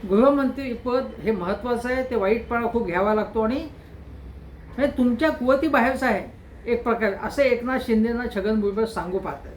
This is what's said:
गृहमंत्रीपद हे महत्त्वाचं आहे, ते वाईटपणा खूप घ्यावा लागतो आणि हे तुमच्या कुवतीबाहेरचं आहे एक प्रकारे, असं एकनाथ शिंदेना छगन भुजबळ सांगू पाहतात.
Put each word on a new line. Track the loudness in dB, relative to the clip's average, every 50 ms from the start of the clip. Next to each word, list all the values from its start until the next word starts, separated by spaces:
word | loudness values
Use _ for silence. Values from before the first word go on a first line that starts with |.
| -2 2
गृहमंत्रीपद | 4 6 8 6 6 4 2 0 -2 -4 -6 -6 -6 -6 -4 -2 0 0 -2 -2 -8 -4
हे | -2 -2
महत्त्वाचं | -2 0 0 -4 -4 -4 -2 -2 -2 -2 -2 -2
आहे, | -2 -2 -2 -2
ते | 0
वाईटपणा | 0 2 2 2 0 0 -2 -2 -2 -2 0
खूप | 0 -2 -2 0
घ्यावा | 0 2 2 2 2
लागतो | 2 0 0 0 0
आणि | 0 0 0 -2 -4 -8 -12 -16 -18 -18 -18 -18 -16 -16 -16 -16 -16 -16 -16 -16 -16 -16 -18 -18 -18 -12 -4 0
हे | 0 0
तुमच्या | 2 2 2 2 4 4 2 0
कुवतीबाहेरचं | 2 2 2 2 4 4 4 2 4 4 4 2 2 2 0
आहे | 0 0 0 -2 -6 -14 -18 -20 -20 -20 -14 -4 -2
एक | -2 0 2
प्रकारे, | 0 0 2 2 0 0 -2 -6
असं | -6 0 2 4
एकनाथ | 4 4 2 0 -2 -2 -2 2
शिंदेना | 2 4 4 4 2 0 -2 -4 -4 -4
छगन | -2 0 0 0 2
भुजबळ | 2 0 2 0 0
सांगू | 0 -2 -4 -6 -2 -4 -4
पाहतात. | -4 -4 -8 -8 -10 -14 -16